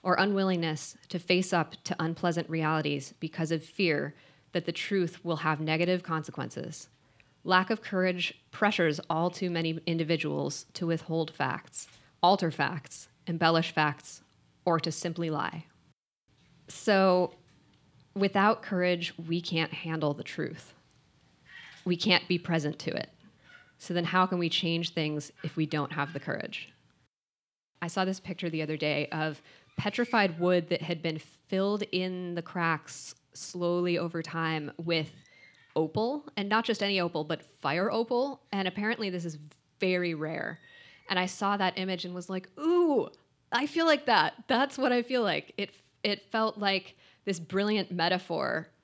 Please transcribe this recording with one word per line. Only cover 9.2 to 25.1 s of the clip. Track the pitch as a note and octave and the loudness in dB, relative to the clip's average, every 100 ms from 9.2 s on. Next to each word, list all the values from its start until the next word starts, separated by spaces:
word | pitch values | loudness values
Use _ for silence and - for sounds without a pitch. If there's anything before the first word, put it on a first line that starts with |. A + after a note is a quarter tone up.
| F3 | 0
too | F3+ F#3 | 0 -4
many | E3+ E3 D#3+ E3 | 0 -2 -2 -2
individuals | E3 D#3 D#3+ D3 D3 C#3 - - | -2 0 0 0 -2 -2 -4 -10
to | - E3+ | -6 -2
withhold | E3 - E3 D#3 | -2 0 -2 -2
facts, | - C3+ - - - - - - _ | -2 -4 -4 -10 -14 -14 -20 -20 _
alter | F#3 G3 E3+ | 6 6 2
facts, | - C#3 E3 - - - _ - | 0 -2 -2 -10 -14 -14 _ -6
embellish | E3 E3 E3 E3 | 2 4 4 2
facts, | - D3+ D3 - - _ _ _ _ - | 2 0 0 -12 -16 _ _ _ _ 0
or | E3 | 0
to | E3 | 0
simply | D#3+ F3 E3 E3 | -4 -6 -4 -4
lie." | D3+ - E3 - _ _ _ _ _ _ _ _ _ - | -2 -4 -8 -16 _ _ _ _ _ _ _ _ _ -14
So | - - G3 F#3+ F3+ F3+ - _ _ _ _ _ _ _ G3+ | -6 2 4 6 4 2 -4 _ _ _ _ _ _ _ -2
without | G3 G3 G3+ A3 | 0 4 4 4
courage, | - F#3 F3+ F3 E3+ - | -2 0 2 0 -2 -8
we | E3 E3+ | -2 -2
can't | E3+ E3 D#3+ | 0 -2 -2
handle | - E3 D#3+ D#3 D3 | -4 -6 0 0 -2
the | |
truth. | - - C#3+ D#3+ - - _ _ _ _ _ _ - - - - | -8 -8 -8 -8 -18 -20 _ _ _ _ _ _ -20 -20 -20 -8
We | - E3+ | -2 0
can't | G#3 F3+ - | 4 4 4
be | F3 | -2
present | F3 E3 D3 - | 2 0 0 -4
to | - - | -4 -4
it. | - _ - _ - - - _ | -6 _ -20 _ -20 -20 -20 _
So | - | -4
then | F3 E3+ | -2 0
how | F#3 F#3 | 2 2
can | F3+ | 2
we | E3+ | 0
change | - E3+ E3 E3 | 0 0 0 -2
things | - D3+ | -2 -2